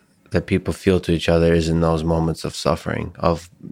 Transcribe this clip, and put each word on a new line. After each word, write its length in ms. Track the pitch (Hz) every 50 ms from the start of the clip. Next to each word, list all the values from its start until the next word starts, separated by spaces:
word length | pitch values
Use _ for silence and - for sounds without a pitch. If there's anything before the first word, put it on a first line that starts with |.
| _ _ _ _ _ _
that 160 | - 87 -
people 280 | - 98 90 - - 82
feel 260 | - - 98 92 87
to 120 | - - 85
each 160 | 78 - -
other 260 | 85 82 82 85 85
is 160 | 85 80 80
in 100 | 82 85
those 240 | 82 82 82 80 78
moments 400 | 82 82 80 82 82 78 - -
of 100 | 76 -
suffering, 600 | - - - 82 82 - 80 78 76 78 80 82 -
of 300 | - 82 85 78 - - _ _ - -